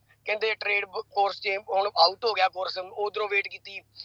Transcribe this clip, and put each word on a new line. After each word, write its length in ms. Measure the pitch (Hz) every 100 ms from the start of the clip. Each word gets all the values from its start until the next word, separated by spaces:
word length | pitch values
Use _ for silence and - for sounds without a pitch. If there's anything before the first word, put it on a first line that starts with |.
| _ _ -
ਕਹਿੰਦੇ, 300 | 208 220 214
"ਟ੍ਰੇਡ 300 | 202 202 196
ਬ-, 160 | 190
ਕੋਰਸ 400 | - 202 202 -
'ਚ 60 | 208 196 -
ਹੁਣ 200 | 196 202 160
ਆਊਟ 280 | 175 196 233
ਹੋ 80 |
ਗਿਆ 160 | 196 185
ਕੋਰਸ।" 280 | 185 180 190
ਉਧਰੋਂ 520 | 185 220 208 214 208
ਵੇਟ 180 | 202 202
ਕੀਤੀ, 340 | 196 196 196 - -